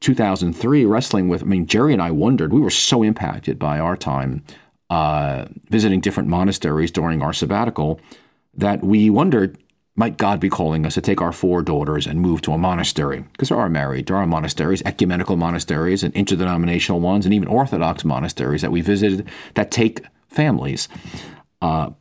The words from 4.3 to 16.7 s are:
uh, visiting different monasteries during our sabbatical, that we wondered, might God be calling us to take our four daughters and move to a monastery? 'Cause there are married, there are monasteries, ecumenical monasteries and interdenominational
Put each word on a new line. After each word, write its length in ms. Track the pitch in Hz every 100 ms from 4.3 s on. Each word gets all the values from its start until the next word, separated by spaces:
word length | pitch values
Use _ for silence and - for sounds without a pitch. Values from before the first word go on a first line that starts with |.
| 69 - - _ _ -
uh, 560 | 85 78 76 71 67 - - -
visiting 300 | 110 107 95
different 280 | 98 98 -
monasteries 640 | 85 95 95 80 78 82
during 320 | - 82 80
our 100 | 71
sabbatical, 680 | 78 76 101 117 - 78 160 - - _ _ _
that 320 | - 101 101
we 240 | 95 107 107
wondered, 480 | 104 180 123 95 - _ _ _ -
might 220 | 113 -
God 220 | 101 101
be 100 | 95
calling 340 | - 80 80
us 100 | 78
to 60 | -
take 220 | - 98
our 100 | 85
four 300 | 85 92 87
daughters 440 | 82 73 73 76 -
and 140 | 78
move 220 | 90 82
to 100 | -
a 60 | 78
monastery? 640 | 90 87 87 - 71 67 67 -
'Cause 100 | 131
there 100 | -
are 120 | 92
married, 360 | 78 69 65 69
there 100 | 95
are 100 | 87
monasteries, 560 | 80 76 - 76 92
ecumenical 520 | 101 - 92 90 90 90
monasteries 640 | 85 85 - 78 85 98
and 100 | 87
interdenominational 840 | - 101 90 90 87 85